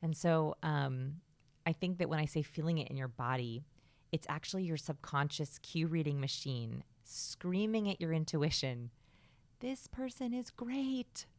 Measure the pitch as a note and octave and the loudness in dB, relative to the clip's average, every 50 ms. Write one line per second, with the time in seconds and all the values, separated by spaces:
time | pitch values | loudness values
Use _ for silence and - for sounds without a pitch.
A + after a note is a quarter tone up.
0 | - D#3+ D#3+ - - F3 E3 D#3+ D#3 D3+ - - - D#3 D3+ D3 C#3 C3+ C3 B2+ | 0 0 -2 2 4 6 6 6 6 4 0 0 0 2 2 2 2 2 0 0
1 | B2+ C3+ C#3+ E3 - _ _ _ - - _ - _ - E3 - - F3+ F#3 F3 | -2 -4 -4 -6 -10 _ _ _ -20 -20 _ -6 _ -2 0 0 0 -2 0 0
2 | F3+ - D#3+ D#3 D3+ C#3+ - D#3+ D3+ - - - D3+ D#3+ E3+ D#3+ C#3+ - - C3+ | 0 0 2 2 0 2 2 0 -2 -2 -2 -2 0 2 2 0 0 -2 -4 -4
3 | C3 B2+ A#2 - B2+ A#2+ B2+ C3 B2 A#2+ A2+ A#2+ D3+ - - - _ - - _ | -4 -4 -4 -4 -2 0 0 0 0 -2 -4 -6 -8 -10 -18 -20 _ -20 -20 _
4 | _ _ - D#3 - - C#3+ D3+ - - - F#3+ F#3+ F3 E3 D3+ - - D#3 C#3+ | _ _ -4 -4 -2 -2 -4 -4 -4 -4 -2 0 0 2 0 0 0 -4 -6 -6
5 | - - - C#3+ C#3+ D3 - - D#3 C#3+ - - _ - - E3 D#3+ E3 D#3 E3 | -6 0 2 4 4 4 2 -2 -4 -4 -4 -10 _ -6 -2 0 0 2 2 2
6 | D#3 D3 D3 C#3+ C3+ C3+ - - - C3+ C3+ B2 A#2 A2+ A2+ - - _ - _ | 2 2 2 0 0 -2 -2 -4 -2 -2 -2 -2 -2 -4 -4 -6 -8 _ -18 _
7 | - - - - - - - - - F3 F3+ F#3 G#3 A3 A3 A3 G#3+ G3+ G3 - | -18 -10 -6 -4 -4 -4 -4 -4 -2 0 2 2 2 2 2 2 2 2 0 0
8 | F3 E3 D#3+ D#3+ D#3 - - D#3+ C#3+ D#3 C3+ - - C3+ B2+ A#2+ A#2+ A#2+ - - | 0 2 2 2 2 2 2 2 2 4 2 2 0 0 -2 -4 -6 -8 -10 -14
9 | _ - - - - - - _ - - - _ - B3 C4+ C4 - - - - | _ -20 -20 -20 -20 -20 -20 _ -20 -20 -18 _ -6 -4 -4 -4 -6 -10 -6 -6
10 | C4 C4 B3 - C4 B3 A#3 B3 B3 - - - A#3+ A#3+ B3+ C#4 C4+ C4 C4 C4 | -6 -6 -4 -4 -4 -2 -2 -2 -4 -6 -8 -8 -6 -2 0 0 0 0 0 -2
11 | A#3+ - - - - - - | -2 -4 -8 -12 -12 -12 -16